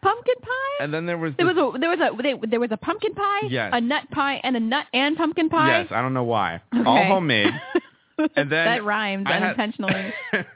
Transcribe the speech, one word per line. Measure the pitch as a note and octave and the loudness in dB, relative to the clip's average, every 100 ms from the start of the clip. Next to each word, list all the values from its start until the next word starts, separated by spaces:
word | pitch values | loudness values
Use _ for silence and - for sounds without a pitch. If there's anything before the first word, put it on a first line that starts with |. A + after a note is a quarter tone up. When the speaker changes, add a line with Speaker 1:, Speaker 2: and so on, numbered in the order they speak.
Speaker 1:
pumpkin | F#4+ A4+ A#4+ B4 | -2 0 -2 -2
pie? | A4 B4+ C5+ C#5+ | -4 -4 -4 -4
Speaker 2:
And | D3 | -4
then | D#3 E3+ | -4 -4
there | E3+ | -4
was | D#3+ C3 | -4 0
Speaker 1:
There | F4 | 2
Speaker 2:
this | E4 | 4
Speaker 1:
was | C4+ B3+ | 0 0
a, | |
there | E4 | -2
was | F4 | 0
a, | C#4 A3 | 0 0
they, | C#4 A#3+ A3 | -2 -2 -2
there | A#3 | -2
was | A#3+ | -2
a | A3 | -4
pumpkin | - G#4 G#4+ G4+ | -4 -4 -4 -2
pie, | G4+ G4+ G#4+ | -2 -2 -2
Speaker 2:
Yes. | C4 G#3 | -2 0
Speaker 1:
a | A#3+ | 0
nut | A#3 D4 - | 0 -2 -4
pie, | - C#4 C4+ | -2 -2 -2
and | C4 B3 | -2 -2
a | |
nut | A3+ C#4 - | 0 -2 -2
and | B3 C#4+ D#4+ | 0 0 0
pumpkin | D#4+ E4+ D#4+ | 0 0 0
pie? | E4 D#4+ F4 | 2 4 2
Speaker 2:
Yes, | F4 | 0
I | G#2+ | -2
don't | B2+ | 0
know | C3 A#2 | 0 2
why. | A2+ F2+ E2+ - A#2+ | 2 0 -4 -2 2
Speaker 1:
Okay. | A#2 | 4
Speaker 2:
All | B2+ F#3+ | 6 6
homemade. | F#3+ D#3+ A2 G#2 C3+ | 4 4 4 4 0
Speaker 1:
<laughs> | - - - _ _ - D4+ - | -4 -4 -4 _ _ -2 0 0
Speaker 2:
And | D3 | 0
then | D#3 E3 | 2 2
Speaker 1:
That | A#3 | 0
rhymed | G#3 G#3 G#3 G3 G3 | 0 -2 -2 -2 0
Speaker 2:
I | - | 0
had | F#3 B3 | 0 0
Speaker 1:
unintentionally. | G#3+ - F#3+ F#3+ G3 - B4+ | -4 -2 -2 -2 -4 -10 -6
Speaker 2:
<laughs> | F#3+ - | -6 -6